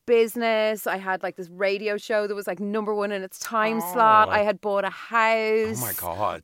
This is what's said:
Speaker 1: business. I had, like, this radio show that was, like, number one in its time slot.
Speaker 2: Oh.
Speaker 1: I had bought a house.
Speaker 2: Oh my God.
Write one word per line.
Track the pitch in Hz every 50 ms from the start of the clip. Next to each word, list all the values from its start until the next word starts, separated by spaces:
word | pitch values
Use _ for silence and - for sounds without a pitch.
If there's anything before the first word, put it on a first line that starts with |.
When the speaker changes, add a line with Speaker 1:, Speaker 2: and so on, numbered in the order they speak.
| _
Speaker 1:
business. | - 240 226 226 220 - 240 233 226 220 220 214 214 220 208 -
I | 214 170 190
had, | 196 190 190 175 196
like, | 185 170
this | - 185 165
radio | 175 180 202 196 196 202 214 208 208
show | 208 - - 226 214 208 202
that | 202
was, | 202 190
like, | 214 180 175
number | 208 202 208 220 214 208 214
one | 208 202 202
in | 208 196 190
its | 190 - -
time | - - 233 220 214 220 226 226
slot. | - - - 247 226 220 220 214 214 -
Speaker 2:
Oh. |
Speaker 1:
I | - 214
had | 202 214 208 -
bought | - 208 196 202 196
a | 190
house. | 180 - - - 226 233 220 220 226 220 220 220 220 220 220 220 226
Speaker 2:
Oh | 123
my | 127 107 90
God. | - - 87 85 92 104 95 85 82